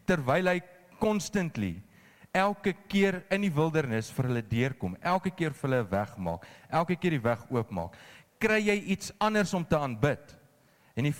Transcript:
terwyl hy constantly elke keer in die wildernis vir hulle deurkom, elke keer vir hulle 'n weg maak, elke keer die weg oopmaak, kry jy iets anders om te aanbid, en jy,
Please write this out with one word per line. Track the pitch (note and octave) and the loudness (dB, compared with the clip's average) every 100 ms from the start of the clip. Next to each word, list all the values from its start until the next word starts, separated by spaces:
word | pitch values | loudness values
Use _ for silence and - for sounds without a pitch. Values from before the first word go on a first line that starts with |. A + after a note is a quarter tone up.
| - | -2
terwyl | F3 B2+ D#3+ F3+ | 0 2 2 2
hy | F3+ - - - - | -2 -6 -20 -14 -2
constantly | G#3+ G#3+ - G3+ E3+ - G2 E2+ - - - - - | 0 0 -2 -2 -2 -2 -4 -4 -12 -20 -20 -20 -4
elke | F#3 G3 G3+ G3+ F3 - | 0 0 0 -4 -4 -2
keer | G3 G3 D#3+ - | 2 4 2 -2
in | G3 | 0
die | G3+ | 2
wildernis | D3 D#3+ D#3 C3 A2+ A2+ | 2 2 2 0 -2 -2
vir | - | -2
hulle | B2 A#2+ | 0 0
deurkom, | G#2+ A2+ C3 C3 F#2 F2+ | 0 0 0 -2 -6 -4
elke | E3+ F#3 F#3+ | -2 0 -2
keer | F#3 D#3+ | -4 -4
vir | C#3 C#3 | -2 0
hulle | B2+ | 0
'n | G2+ | 0
weg | G2 G2+ - | -2 -2 -4
maak, | F2 E2 - - - | -6 -6 -10 -20 -4
elke | D#3 E3+ F3+ | -2 0 0
keer | F3+ | 0
die | D3 | 0
weg | A#2 A2+ - | 0 -2 -2
oopmaak, | B2 A2 F#2+ E2+ - - - - - | -4 -2 -6 -8 -10 -20 -20 -20 -2
kry | A3 G#3+ | 2 2
jy | G#3 G#3 G3 | 2 0 0
iets | F#3+ - - | -4 -4 0
anders | G#3+ G#3+ G3 | 2 2 2
om | F#3 | 0
te | E3 D#3 | 0 0
aanbid, | C#3 A2 C#3+ A#2+ - - _ _ _ _ _ | 0 0 0 0 -8 -20 _ _ _ _ _
en | - | -2
jy, | D3 | -2